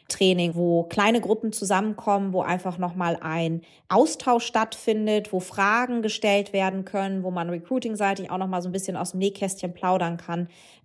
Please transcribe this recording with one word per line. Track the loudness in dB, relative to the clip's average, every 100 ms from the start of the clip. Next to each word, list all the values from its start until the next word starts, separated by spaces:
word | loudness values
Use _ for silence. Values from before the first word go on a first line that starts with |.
| -8
Training, | 2 4 4 2
wo | 2 2 2
kleine | 2 2 4 4
Gruppen | 2 0 -2
zusammenkommen, | -4 0 0 0 -2 0 2 2
wo | 0
einfach | 0 -2 -2 -4
nochmal | -4 -2 -2 -2
ein | -4 -2 -2 -2 -6 -14 2
Austausch | 4 4 2 2 2 2
stattfindet, | -2 -2 -4 -2 0 2 0 0
wo | -4
Fragen | -4 0 2 2 0 0
gestellt | -2 0 2 2 2
werden | 0 0 -2 -4
können, | -4 -2 -2
wo | -2
man | -4 -4
recruitingseitig | -4 -2 -4 -2 0 0 0 -4
auch | -4
nochmal | -2 -2
so | -2
ein |
bisschen | -4 -4 -4
aus | -4
dem | 0
Nähkästchen | -2 0 -4 -4 -8
plaudern | -4 0 2 0 -4
kann | -6 -4 -4 -8 -20 -20